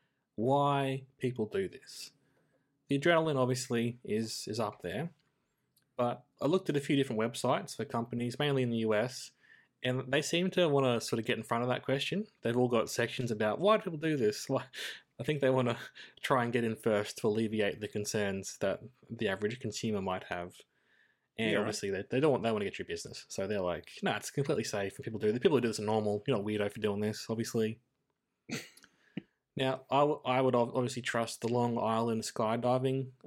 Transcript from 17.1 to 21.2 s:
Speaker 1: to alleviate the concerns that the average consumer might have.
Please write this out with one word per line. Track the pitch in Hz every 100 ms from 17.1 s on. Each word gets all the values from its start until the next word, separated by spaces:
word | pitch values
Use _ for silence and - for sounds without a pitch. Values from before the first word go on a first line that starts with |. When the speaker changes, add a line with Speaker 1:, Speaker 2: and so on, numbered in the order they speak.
| -
Speaker 1:
to | 110
alleviate | 107 113 110 101 98
the | 104
concerns | 107 104 110 101 98 95 -
that | 98 92 - _ -
the | 113 107
average | 98 104 123
consumer | 113 101 113 104
might | 95 92 -
have. | 90 90 - - _ _ _ _ _